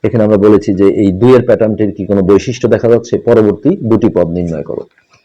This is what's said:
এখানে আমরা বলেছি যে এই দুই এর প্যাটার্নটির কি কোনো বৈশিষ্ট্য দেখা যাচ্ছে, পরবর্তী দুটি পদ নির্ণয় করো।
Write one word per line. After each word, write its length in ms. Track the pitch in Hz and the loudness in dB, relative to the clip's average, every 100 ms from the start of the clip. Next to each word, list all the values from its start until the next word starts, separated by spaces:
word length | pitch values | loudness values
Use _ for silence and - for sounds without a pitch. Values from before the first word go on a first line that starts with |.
এখানে 200 | 110 113 | -2 0
আমরা 140 | 107 107 | 2 2
বলেছি 360 | 104 104 - | 4 2 0
যে 180 | 92 98 | 0 2
এই 200 | - 98 | 2 0
দুই 240 | 92 120 127 | 2 2 2
এর 100 | 120 | 2
প্যাটার্নটির 460 | 104 110 104 104 | 0 0 -2 -4
কি 140 | 98 92 | -4 -4
কোনো 160 | 98 | -2
বৈশিষ্ট্য 460 | 92 98 - 120 120 | 2 2 0 -4 -2
দেখা 220 | 107 113 | 0 0
যাচ্ছে, 280 | 117 - 104 | 0 0 -4
পরবর্তী 580 | - 113 104 98 143 202 | 0 2 2 0 -2 -2
দুটি 340 | 113 110 110 | -2 0 0
পদ 200 | - 85 | -2 -2
নির্ণয় 340 | 85 87 80 | -4 -6 -8
করো। 220 | - - - _ _ _ | -8 -12 -12 _ _ _